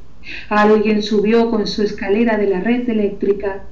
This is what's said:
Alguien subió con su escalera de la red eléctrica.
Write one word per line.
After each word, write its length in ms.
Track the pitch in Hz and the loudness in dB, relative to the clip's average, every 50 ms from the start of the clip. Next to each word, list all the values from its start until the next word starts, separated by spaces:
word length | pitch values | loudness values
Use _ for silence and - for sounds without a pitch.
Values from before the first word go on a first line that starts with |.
| - - - - - - - - - - | -14 -16 -14 -14 -14 -14 -14 -12 -6 -2
Alguien 520 | 208 208 208 214 214 214 202 220 214 208 | 2 4 4 6 4 4 4 2 0 0
subió 480 | - - 220 202 185 214 233 233 233 226 | 0 0 0 0 2 4 4 4 2 2
con 180 | 214 208 196 - | 0 -2 -2 -2
su 140 | - - 202 | -2 -2 -2
escalera 540 | 202 - - 214 196 196 226 240 233 214 208 | -2 -2 -4 -2 0 2 2 2 2 2 0
de 100 | 202 196 | 0 0
la 120 | 190 180 | 0 0
red 260 | 190 233 247 247 240 240 | 0 0 0 0 0 -2
eléctrica. 760 | 220 214 202 196 190 - 196 196 202 - 208 202 190 196 - - | 0 0 0 -2 -2 -2 -2 -2 0 0 -2 -6 -6 -8 -10 -14